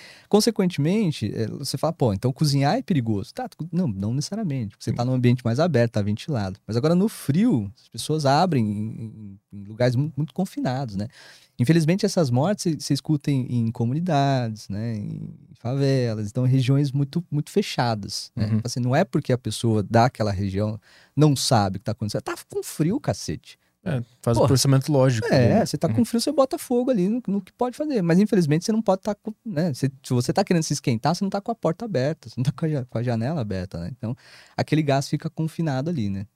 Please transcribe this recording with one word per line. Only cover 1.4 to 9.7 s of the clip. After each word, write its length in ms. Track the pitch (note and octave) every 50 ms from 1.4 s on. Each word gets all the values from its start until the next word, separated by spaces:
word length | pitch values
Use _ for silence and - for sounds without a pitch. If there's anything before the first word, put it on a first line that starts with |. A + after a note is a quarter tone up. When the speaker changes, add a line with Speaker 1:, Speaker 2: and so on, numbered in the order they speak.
| A2+ A2
Speaker 1:
você 280 | A2+ B2 C#3+ - -
fala, 160 | C3+ - D#3 F3
pô, 200 | - D3 A#2 G2
então 200 | F#2+ - B2+ C#3
cozinhar 440 | - D#3+ D3 C#3 C#3 C3+ C#3+ F#3
é 60 | C4 B3+
perigoso. 520 | - - C3+ A#2 A2+ A2 G2 F#2 - -
Tá, 140 | - - -
tu-, 200 | - - D3+ E3+ -
não, 160 | E3+ F#3 C#3+
não 260 | G2 F#2+ G2 G#2+ A#2+
necessariamente. 640 | C#3 D3 - G3 G#3+ A3+ E3 C3+ C3+ A#2 G2+ - -
Você 120 | - -
Speaker 2:
Sim. 60 | -
Speaker 1:
tá 80 | - A#2+
num 100 | B2+ B2+
ambiente 280 | B2+ B2 B2 B2 B2 -
mais 140 | A#2 A#2 B2
aberto, 340 | D#3+ F#3 C#3+ A#2 A#2+ A2+ -
tá 100 | A2 G2+
ventilado. 580 | G2+ G#2 G#2+ - - D3+ A#2 G2+ F#2+ F#2 - _
Mas 120 | - G#2+
agora 180 | A#2+ B2+ D#3 E3+
no 140 | F3+ F#3+ A3
frio, 600 | - - - - C3+ E3+ A3 B3+ G#3 B2 G2+ G2 - _ _
as 60 | _
pessoas 360 | - A#2 - - D3+ D#3+ D3+
abrem 380 | C3 C3+ D3 F3+ F#3+ D#3+ C3+ A2+
em, 220 | G#2 G#2 G#2 G#2+ A2 - - A#2
em, 360 | A2 A2 G#2+ G#2+ G2+ G2 G2+ _ _ -
em 120 | G#2 G2
lugares 320 | G2